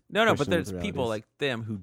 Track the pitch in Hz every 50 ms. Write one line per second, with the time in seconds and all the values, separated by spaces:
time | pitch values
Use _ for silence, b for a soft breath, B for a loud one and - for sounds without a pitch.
0 | - _ - 202 226 226 170 - - - 180 165 - 104 95 - 175 202 - -
1 | 127 113 107 107 - _ _ - 147 139 123 113 113 107 110 98